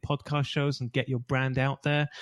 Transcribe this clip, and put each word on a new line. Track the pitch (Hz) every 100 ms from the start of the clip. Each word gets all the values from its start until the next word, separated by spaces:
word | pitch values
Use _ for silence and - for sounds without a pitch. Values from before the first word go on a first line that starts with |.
| -
podcast | 143 - 143
shows | 139 151 143 139
and | 123
get | 135 127
your | 123
brand | 120 135 131 131
out | 135 135
there, | 147 147 147 -